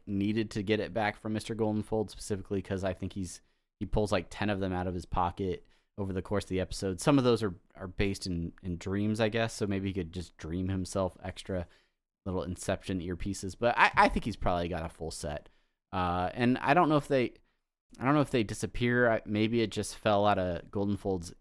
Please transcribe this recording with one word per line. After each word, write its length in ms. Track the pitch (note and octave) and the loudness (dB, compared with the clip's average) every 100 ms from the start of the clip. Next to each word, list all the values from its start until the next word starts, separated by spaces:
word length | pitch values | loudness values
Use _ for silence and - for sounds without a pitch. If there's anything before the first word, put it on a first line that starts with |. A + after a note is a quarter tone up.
| - | -4
needed 420 | G2 G2+ A2 G#2 | -2 0 0 -2
to 120 | A2 | -2
get 160 | G2 G#2+ | 0 0
it 140 | E2 A2 | 0 -2
back 240 | G#2 - | -2 -2
from 140 | A2+ | -4
Mister 200 | G#2+ - | -4 -4
Goldenfold 560 | A2 G#2+ G#2+ G#2 A2 G#2 | 0 0 0 0 -2 -2
specifically 520 | - - G2 - G2 | -6 -6 -6 -2 -4
'cause 200 | - G2 | -2 -2
I 100 | F#2+ | -2
think 200 | F2+ F#2+ | -4 -6
he's, 280 | G2+ F2 - _ _ _ - | -6 -8 -10 _ _ _ -10
he 60 | G2 | -2
pulls, 260 | A2 G#2 | 0 2
like, 160 | G2 E2 | 0 -2
ten 180 | - G#2 | -4 -2
of 100 | G2 | 0
them 140 | F#2+ | 0
out 140 | F2+ F#2 | -2 -2
of 80 | F2+ | -4
his 100 | - | -2
pocket 580 | F#2 F2 - F#2+ E2+ - _ _ - | 0 0 0 -2 -4 -8 _ _ -6
over 140 | G2 | -4
the 80 | F#2 | -4
course 220 | - G2+ - | -2 -2 0
of 40 | |
the 100 | F#2 | -2
episode. 400 | F2+ - F#2+ F2 | -2 -2 -4 0
Some 160 | D#3 C#3+ | 4 6
of 60 | |
those 180 | B2 A2+ | 6 4
are, 100 | G#2+ F2+ _ - | 0 -6 _ -14
are 120 | F2+ | -8
based 380 | - G2+ G2 G2 | 0 0 0 -4
in, 240 | E2+ E2+ - | -4 -4 -6
in 140 | F#2+ E2+ | -8 -6
dreams, 420 | F#2+ G2+ G#2 G#2+ | -4 -2 0 2
I 100 | A2 | 0
guess. 240 | A2+ A2+ | 0 -2
So 120 | - G#2 | -2 -2
maybe 200 | G2 G2 | 0 -2
he 40 | |
could 200 | F#2+ E2 | -2 -4
just 220 | F2+ E2 - | -6 -10 -10
dream 300 | D#2+ F2 F#2 | -6 -4 -2
himself 480 | F#2+ F2+ G2 F#2 - | -2 -2 -2 -2 -4
extra 420 | F#2 - - F#2 E2+ - _ _ _ _ G2 | -12 -10 -6 -6 -6 -14 _ _ _ _ -6
little 180 | F2+ | -4
Inception 580 | F2 F2+ - F#2 - F#2+ | -4 -4 -4 -4 -4 -4
earpieces. 540 | F2 F2 G2+ F#2+ F#2+ - | -4 -4 -4 -4 -8 0
But 160 | A#2+ A#2 | 2 6
I, 140 | G3+ - | 6 6
I 120 | G#3+ | 4
think 160 | G#3 A2+ | 2 -4
he's 100 | G2 | -2
probably 320 | G#2 F2+ F2 | 0 0 0
got 180 | E2+ E2 | -4 -6
a 40 | |
full 200 | - D#2+ | -8 -10
set. 380 | - D2 D2 - _ _ _ _ | -8 -8 -8 -12 _ _ _ _
Uh, 380 | F#2 F2+ F2+ F2+ - | -2 0 0 -2 2
and 220 | A#2+ B2+ | 2 2
I 140 | C3 D#3+ | 4 6
don't 140 | D#3 | 6
know 80 | D3+ | 4
if 100 | - | 2
they, 260 | C3+ A#2 - _ _ _ _ _ - | 2 0 -4 _ _ _ _ _ -4
I 60 | B2 | 2
don't 80 | |
know 80 | D3+ | 2
if 80 | C3 | 4
they 140 | B2+ | 2
disappear. 640 | G2+ - G2+ - A#2+ B2 A#2+ | 0 -2 -6 0 2 6 6
I, 100 | A2 - | 4 0
maybe 360 | G#2 A2 A#2 | 2 2 2
it 100 | A2 | 0
just 240 | G#2+ G2 - | -2 -6 -2
fell 300 | A2 G2+ G#2 | 2 4 4
out 100 | G2 | 4
of 320 | F2+ E2+ - | 0 -2 -4
Goldenfold's 640 | G2+ G2+ G2 G2+ F#2 E2+ - | -2 0 0 -2 -2 -4 -10